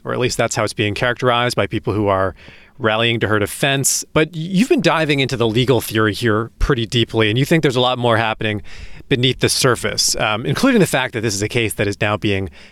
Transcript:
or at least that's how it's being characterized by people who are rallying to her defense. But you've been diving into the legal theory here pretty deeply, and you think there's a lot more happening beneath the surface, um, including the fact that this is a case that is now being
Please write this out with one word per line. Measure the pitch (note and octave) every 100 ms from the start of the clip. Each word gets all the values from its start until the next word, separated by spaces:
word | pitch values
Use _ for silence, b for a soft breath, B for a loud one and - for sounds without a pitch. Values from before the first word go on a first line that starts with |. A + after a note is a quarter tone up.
or | -
at | A#2+
least | B2 -
that's | A#2
how | -
it's | G#2
being | - G#2
characterized | G2+ B2+ A#2 B2+ A#2+ B2 -
by | G2+
people | A2 -
who | G#2 G2+
are | F#2+ F#2+ B B B B -
rallying | A2 A2 A#2 A#2
to | G#2
her | G#2+
defense. | G2+ - D3 C#3 B2+ - -
But | D#3 D#3+
you've | E3+ E3 F#3 B3+
been | D#4+
diving | D#3+ D#3 D3+ C#3+
into | C3 G2+
the | A#2
legal | A2 B2 A#2
theory | - G#2+ A2
here | G2 A#2 G#2 A#2 -
pretty | - C3 A2+
deeply, | A#2+ A2 A2+ A2
and | A#2
you |
think | C#3 E3
there's | D3 B2
a |
lot | B2 B2+
more | A#2+ A2
happening | A2 A2 A2 G#2 B B B B -
beneath | A#2+ A#2+ -
the | -
surface, | - C3 A2+ G#2 G#2 - -
um, | A#2+ G#2+
including | C#3+ - C4+ A#3+
the | D#3+
fact | C#3+ B2+
that | A#2
this | A2 G2
is |
a | G#2
case | A#2+ A2
that | - G2+
is | G2+
now | G#2 G#2
being | G#2+ F#2+ F#2+ B B